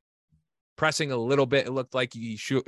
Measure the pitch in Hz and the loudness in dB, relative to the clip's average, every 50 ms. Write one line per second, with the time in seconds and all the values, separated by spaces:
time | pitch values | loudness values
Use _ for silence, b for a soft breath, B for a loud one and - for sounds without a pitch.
0 | _ _ _ _ _ _ _ _ _ _ _ _ _ _ _ - 156 156 151 - | _ _ _ _ _ _ _ _ _ _ _ _ _ _ _ -2 0 0 0 0
1 | 160 143 131 120 113 120 139 139 139 127 135 139 - - 131 135 127 - - 131 | -2 -2 -2 -2 0 2 4 4 4 4 4 2 2 0 -2 -4 -6 -4 -2 -2
2 | 127 123 - 117 113 117 110 107 - - 135 131 - | -2 -4 -4 -8 -8 -8 -8 -8 -4 -2 -2 -2 -2